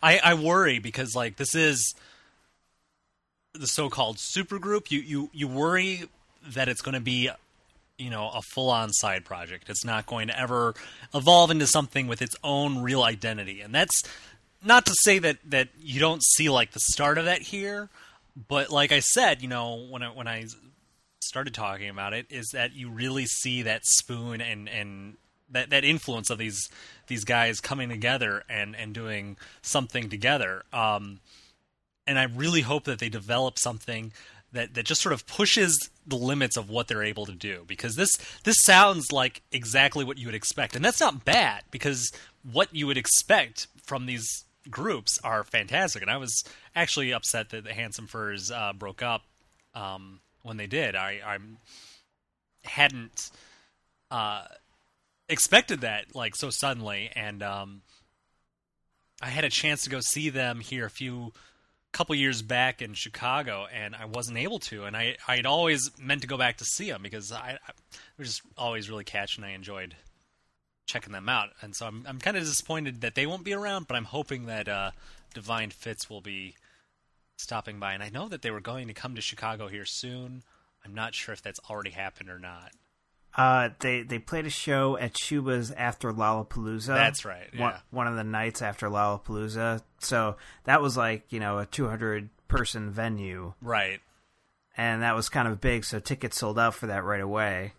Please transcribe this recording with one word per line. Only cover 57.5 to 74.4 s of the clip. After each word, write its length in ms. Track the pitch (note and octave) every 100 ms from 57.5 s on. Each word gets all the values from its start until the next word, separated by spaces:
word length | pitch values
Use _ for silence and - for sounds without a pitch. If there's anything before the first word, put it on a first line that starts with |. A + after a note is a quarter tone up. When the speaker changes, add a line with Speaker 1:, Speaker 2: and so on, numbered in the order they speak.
| G2 G2 G2 - - - - - _ _ _ _ _ _ _ - -
Speaker 1:
I 60 | B2+
had 180 | B2+ D3+
a 40 |
chance 340 | - D#3 D3
to 60 | -
go 100 | C3+
see 300 | A#2+ - D3+
them 300 | C3 B2+ A#2
here 260 | A2+ C3 A2+
a 40 |
few, 420 | - C3 B2 A#2 - - _ _ _ _
couple 240 | - F3 D3+
years 260 | C3+ B2
back 400 | A2 B2 B2+ B2+
in 120 | A#2
Chicago, 760 | G#2 - - B2 C3+ C3+ G2+ G2
and 220 | A#2+ G#2 G#2+
I 100 | A2
wasn't 320 | A2 A#2 A#2
able 220 | D3+ A3
to, 260 | - G#2+ G2+
and 100 | G#2+
I, 220 | A#2 B2+ -
I'd 180 | B2 B2
always 460 | D3 E3+ D3+ C3 -
meant 220 | C3 C#3+
to 60 | B2+
go 100 | C3+
back 200 | B2 A#2+
to 60 | A#2
see 240 | - G3+
'em 140 | A2+
because 300 | G2 A2 G2
I, 260 | A2+ B2 - -
I, 40 | - -
they 60 | - - -
were 60 | C3
just 160 | - - -
always 320 | A#2+ A2+ G#2
really 140 | A2
catchy, 380 | G2 G#2 G2+ -
and 40 | G2+
I 40 |
enjoyed 420 | F#2+ F#2+ G2 F#2 - - - _ _ _ _ _ _ -
checking 260 | A#2+ G2+
them 160 | G2+ G2
out. 220 | B2 G#2 -
And 140 | G#2 G2+
so 100 | A2+
I'm, 180 | A2 B2+
I'm 120 | C3
kinda 200 | D#3 G3
disappointed 600 | D#3+ D3 - D#3+ D3 A#2+
that 140 | A#2 B2
they 100 | C#3+
won't 180 | F#3
be 100 | F3+
around, 340 | G3+ G#3 G2 -
but 80 | B2
I'm 80 | A2+
hoping 400 | C#3 D3 C3+